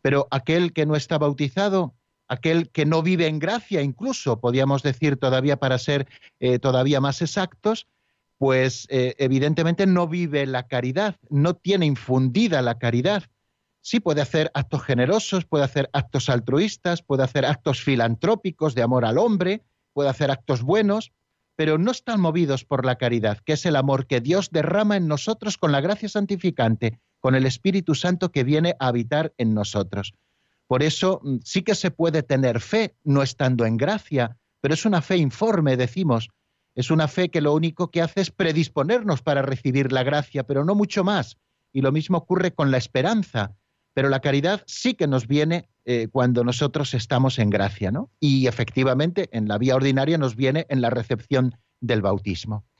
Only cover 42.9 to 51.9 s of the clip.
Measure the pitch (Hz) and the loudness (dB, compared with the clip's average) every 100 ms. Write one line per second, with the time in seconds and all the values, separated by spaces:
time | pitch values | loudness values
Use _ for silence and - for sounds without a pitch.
42.9 | 131 156 226 190 117 101 - _ _ _ | -2 0 0 -2 -4 -4 -8 _ _ _
43.9 | - 135 135 143 139 160 202 - - 247 | -2 0 0 0 0 0 -2 -6 -4 -4
44.9 | 233 156 131 113 143 156 170 - _ - | 0 0 0 0 0 2 -2 -6 _ -2
45.9 | 123 113 135 123 120 120 123 147 147 143 | -2 0 0 2 2 0 0 -2 -2 -2
46.9 | 127 - 127 131 127 104 95 98 107 98 | -4 -2 0 0 2 0 2 0 -2 -4
47.9 | 123 254 _ 147 135 127 113 117 - 170 | -4 -6 _ 2 4 2 0 -4 0 2
48.9 | 131 160 175 180 113 107 104 127 131 135 | 2 0 -2 -4 -4 -2 0 2 2 2
49.9 | 135 139 165 135 110 135 147 160 135 120 | 2 2 2 0 0 0 0 0 0 0
50.9 | 117 110 117 - 135 127 123 _ _ 120 | -2 -2 -6 0 0 0 -2 _ _ -2